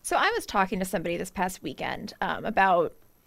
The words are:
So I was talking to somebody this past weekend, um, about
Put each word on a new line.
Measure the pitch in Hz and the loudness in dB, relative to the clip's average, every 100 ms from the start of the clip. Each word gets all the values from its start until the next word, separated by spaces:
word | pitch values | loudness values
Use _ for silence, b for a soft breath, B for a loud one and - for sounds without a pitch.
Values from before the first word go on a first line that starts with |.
So | - 349 | -2 2
I | 392 453 | 2 0
was | - | -2
talking | 208 190 190 | 0 0 0
to | 185 | -2
somebody | 208 185 170 | -2 -2 -4
this | 180 | -6
past | - 185 - | -2 -4 -4
weekend, | 151 - 131 - - - | -10 -6 -6 -6 -10 -6
um, | 185 160 | -4 -2
about | - 202 190 175 156 - _ _ | 0 4 6 6 2 -4 _ _